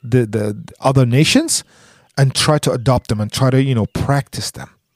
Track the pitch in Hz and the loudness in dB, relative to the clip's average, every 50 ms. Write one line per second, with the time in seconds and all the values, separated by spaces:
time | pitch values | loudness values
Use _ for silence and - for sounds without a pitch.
0 | - 117 123 127 120 107 107 107 107 104 104 110 - - - - - 135 135 135 | -4 0 2 2 2 0 -2 -4 -4 -4 -6 -8 -12 -18 -10 -4 0 2 4 4
1 | 127 117 117 139 160 - - 262 330 320 - - - _ _ _ - _ _ _ | 4 4 4 2 4 4 2 2 2 0 -4 -6 -8 _ _ _ -20 _ _ _
2 | _ _ _ - 135 131 - - - - 151 147 - 143 - 123 110 135 127 120 | _ _ _ 0 0 0 0 0 0 0 2 2 0 -2 -2 0 0 0 0 0
3 | - - 117 104 107 104 - - 131 131 127 131 135 135 131 113 101 - - - | 0 -2 -4 -4 -4 -4 -2 0 0 2 2 2 2 2 0 0 -2 -2 -4 -4
4 | - - 139 143 - _ - - - - - - - - _ _ _ _ _ | -2 -2 -2 -2 -4 _ -10 -12 -10 -10 -12 -14 -16 -18 _ _ _ _ _